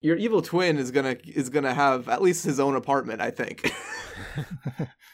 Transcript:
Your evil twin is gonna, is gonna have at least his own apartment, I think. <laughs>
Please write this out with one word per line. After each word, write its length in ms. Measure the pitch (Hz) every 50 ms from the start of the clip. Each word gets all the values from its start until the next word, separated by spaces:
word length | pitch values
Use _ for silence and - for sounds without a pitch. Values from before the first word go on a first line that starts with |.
Your 140 | - 156 165
evil 260 | 165 202 240 226 190
twin 360 | - - - - 185 175 160 147
is 140 | 135 123
gonna, 260 | 123 143 135 131 123 - -
is 240 | - - - 135 127
gonna 240 | 123 147 139 135 123
have 340 | 135 143 139 131 127 120 110
at 140 | 113 135
least 240 | 190 180 180 170 -
his 140 | 160 143 131
own 160 | 139 139 139
apartment, 440 | 131 - - 139 139 120 - 110 -
I 120 | 98 117
think. 380 | - - 123 - - - - - - -
<laughs> 1120 | - - - - - - - - 98 - - 143 143 - 185 135 - 135 123 - 151 131 - _ - -